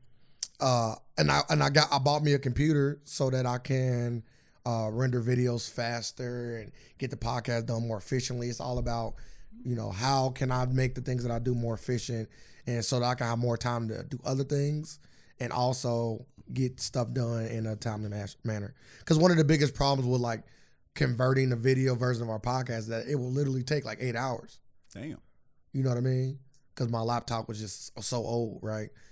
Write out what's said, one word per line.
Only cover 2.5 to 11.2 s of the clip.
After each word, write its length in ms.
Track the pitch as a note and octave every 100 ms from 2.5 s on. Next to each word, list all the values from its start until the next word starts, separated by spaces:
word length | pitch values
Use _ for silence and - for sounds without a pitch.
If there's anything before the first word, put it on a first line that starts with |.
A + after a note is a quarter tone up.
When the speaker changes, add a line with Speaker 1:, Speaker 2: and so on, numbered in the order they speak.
| A#2+ D3+ D3 C#3 D3 -
Speaker 1:
so 240 | - C3+
that 160 | B2+ B2+
I 140 | B2
can, 640 | B2+ C3 B2+ B2 A#2+ A#2+ - _ _ _ -
uh, 240 | A#2 A2
render 300 | A2 B2+ B2
videos 480 | A#2 B2+ B2 A#2+ -
faster 880 | - A#2 A#2+ A2 - B2 A#2+ A#2+ A#2
and 140 | G#2 - - -
get 140 | B2+
the 60 | A2+
podcast 500 | A#2 B2 A2 A#2 A#2
done 200 | A#2 A#2
more 100 | A2
efficiently. 520 | - B2+ B2 B2 A#2+
It's 100 | A#2+
all 180 | B2+ B2
about, 360 | A#2+ A#2 A2+ - - - - -
you 120 | B2+ A#2+
know, 140 | G#2+
how 400 | F#2+ B2+ C3+ C3
can 200 | B2+ C3
I 140 | B2+ B2+
make 300 | B2+ C3 B2+
the 60 |
things 220 | B2 B2+